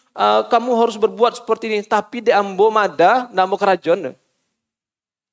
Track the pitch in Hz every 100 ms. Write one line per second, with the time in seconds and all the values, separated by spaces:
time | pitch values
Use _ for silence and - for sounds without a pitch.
0 | _ - 208 214 220 240 240 233 233 214
1 | 208 190 233 226 - 220 226 208 202 214
2 | - 240 214 202 202 185 220 214 196 143
3 | 175 254 247 190 185 196 196 180 160 170
4 | 139 - _ _ _ _ _ _ _ _
5 | _ _ _